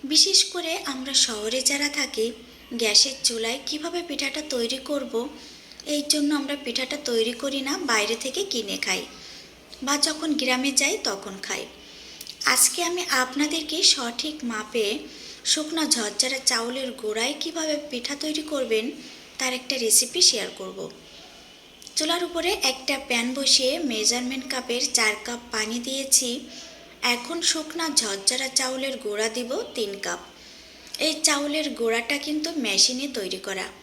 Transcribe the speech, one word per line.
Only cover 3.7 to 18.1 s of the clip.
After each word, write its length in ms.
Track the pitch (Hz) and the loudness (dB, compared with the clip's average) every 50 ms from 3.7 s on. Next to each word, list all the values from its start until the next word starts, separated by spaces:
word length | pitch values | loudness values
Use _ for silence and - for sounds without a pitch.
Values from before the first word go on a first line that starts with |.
| 302 302 302 339 349 349 339 - | -6 -4 -4 -4 -4 -4 -4 -4
পিঠাটা 320 | 277 294 285 269 - 311 302 - 285 | -4 -2 -2 -2 -4 -4 -4 -2 -2
তৈরি 260 | 240 233 226 262 262 - - | -2 0 0 -2 -4 -2 -2
করব, 240 | 294 277 262 233 - 226 240 294 - - - - - - - - - - - 294 294 | -2 -2 -2 -2 -2 -2 -2 -4 -8 -14 -16 -18 -18 -20 -20 -20 -20 -12 -4 -2 -2
এই 100 | 294 285 - | -2 2 2
জন্য 180 | 311 302 285 294 302 285 | 2 2 4 4 2 2
আমরা 160 | 269 277 285 277 - | 0 -2 -4 -4 -4
পিঠাটা 320 | 254 233 262 262 254 294 285 - 247 | -4 -2 -2 -2 -2 -4 -6 -2 0
তৈরি 240 | 240 226 226 233 240 - | 2 4 2 2 0 -2
করি 180 | 277 277 285 277 262 | -2 -2 -2 -2 -2
না, 60 | 277 311 381 349 254 | -2 -2 -2 0 2
বাইরে 240 | 233 214 208 214 233 226 - | 4 4 4 2 0 -2 -2
থেকে 180 | 262 254 359 403 - | -4 -2 -2 -2 0
কিনে 260 | - 233 214 196 190 190 - | -2 -4 -2 -2 -4 -2 0
খাই 160 | 208 185 185 - - - - - - - - - - - - - - - - 254 | 0 0 -2 -4 -8 -14 -16 -16 -16 -16 -16 -18 -20 -20 -20 -20 -20 -12 -6 0
বা 100 | 269 285 294 302 | 0 2 2 2
যখন 220 | 320 311 302 330 320 285 - | 0 0 -2 -2 0 0 0
গ্রামে 300 | 262 254 254 254 262 285 262 - | 2 2 2 2 2 2 2 4
যাই 140 | 277 294 403 427 - | 2 2 0 0 -2
তখন 280 | 247 196 196 - 208 190 196 - | -4 -4 -4 -6 -10 -10 -10 -6
খাই। 180 | - 202 - - - - - - - - - - - - - - - - - - - 254 | -6 -4 -6 -6 -10 -14 -18 -20 -18 -18 -18 -16 -16 -16 -14 -14 -16 -12 -2 2 2 4
আজকে 260 | 247 - - - 349 349 349 | 6 4 4 4 0 -2 0
আমি 140 | 349 359 349 - 285 262 254 | 0 -2 0 2 2 2 2
আপনাদেরকে 540 | 254 262 285 294 302 330 330 302 302 311 339 392 - - | 2 2 0 2 2 2 -2 -2 -2 0 4 6 6 6
সঠিক 420 | 285 247 233 240 - - 311 302 311 262 233 | 4 0 -4 -2 -4 -6 -6 -6 -4 -4 -4
মাপে 360 | 226 214 214 - - 233 208 202 233 302 - - - - - - - - - - | -4 -4 -6 -2 0 0 2 2 0 -2 -6 -12 -14 -14 -14 -14 -14 -6 0 2
শুকনো 320 | - 311 302 302 330 330 302 - - | 2 2 2 -2 0 0 2 4 4
ঝরঝরা 460 | 240 214 208 - - 254 254 269 262 262 - | 2 2 -2 0 0 0 2 0 2 2 2
চাউলের 400 | 254 233 226 240 254 269 269 247 220 - | 2 2 0 0 -2 -2 -4 -4 -6 -4
গুঁড়ায় 340 | - 214 214 220 233 269 294 302 | -4 -4 0 0 0 0 0 -2
কিভাবে 340 | - 330 330 330 320 311 302 294 294 - | -4 -4 -4 -2 -2 0 -2 -2 -2 -6
পিঠা 260 | 262 240 240 - | -6 -6 -4 -4